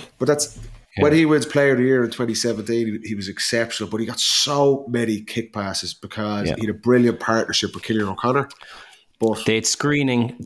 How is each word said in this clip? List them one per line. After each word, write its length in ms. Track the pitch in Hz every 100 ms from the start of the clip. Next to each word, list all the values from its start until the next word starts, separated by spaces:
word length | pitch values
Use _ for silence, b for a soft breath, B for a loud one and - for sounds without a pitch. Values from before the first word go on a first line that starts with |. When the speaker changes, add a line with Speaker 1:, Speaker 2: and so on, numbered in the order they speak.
| - -
Speaker 1:
But 100 | 135
that's 300 | 147 - - - - _ -
Speaker 2:
Yeah. 60 |
Speaker 1:
when 100 | 147
he 120 | 156 156
wins 200 | 151 147
Player 280 | 147 139
of 40 | 127
the 60 |
Year 200 | 127 131 117
in 40 |
twenty 240 | - 117
seventeen. 640 | 110 120 107 104 117 113 104
He, 60 | 107
he 60 | 104
was 120 | 95
exceptional, 600 | 95 - 117 117 - 104
but 100 | 107
he 60 | 113
got 120 | 120
so 640 | - - - 143 143 139 120
many 320 | 120 110 107
kick 300 | 110 117 110
passes 400 | 107 98 95 90
because 540 | - - 110 104 104 90
Speaker 2:
Yeah. 80 | -
Speaker 1:
he 80 | 110
had 80 | 104
a 40 |
brilliant 400 | 120 123 120 -
partnership 560 | - 113 - - 98 90
with 80 |
Killian 240 | - 110 101
O'Connor. 400 | 95 120 139 - B B B B B B -
But 260 | 110 104 -
Speaker 2:
they 100 | 110
had 120 | 110
screening 680 | - 147 147 139 123 117 -